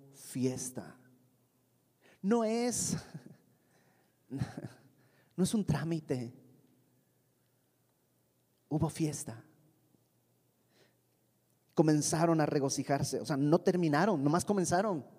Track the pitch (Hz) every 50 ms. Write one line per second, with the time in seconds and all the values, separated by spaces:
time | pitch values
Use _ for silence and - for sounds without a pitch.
0 | - - - - - - - 131 127 127 127 120 - - - 120 90 - - -
1 | - - - _ _ _ _ _ _ _ _ _ _ _ _ _ _ _ _ _
2 | _ - _ - - 190 233 240 226 214 226 233 240 247 226 - - - - -
3 | - - - 151 - - - _ _ _ _ _ _ _ _ _ _ _ _ _
4 | _ _ _ _ _ - 120 139 - - - - - - - - _ - _ _
5 | _ _ _ _ _ _ - - 185 185 - 214 190 - 143 123 147 165 170 160
6 | 156 - 139 127 120 117 - - - - - _ _ _ _ _ _ _ _ _
7 | _ _ _ _ _ _ _ _ _ _ _ _ _ _ _ _ _ _ _ _
8 | _ _ _ _ _ _ _ _ _ _ _ _ _ - 143 156 160 151 - -
9 | 160 151 - - - - 113 117 - - _ _ _ _ _ _ _ _ _ _
10 | _ _ _ _ _ _ _ _ _ _ _ _ _ _ _ _ _ _ _ _
11 | _ _ _ _ _ _ _ _ _ _ _ _ _ _ - - 156 156 156 151
12 | 139 - - 156 170 170 165 160 147 139 170 151 135 135 - - 135 - 139 139
13 | 143 - - - 113 - 151 135 143 147 160 - - 202 175 180 175 156 143 147
14 | 180 226 196 143 135 143 156 180 - - 208 196 175 139 175 175 214 220 190 143
15 | 117 - -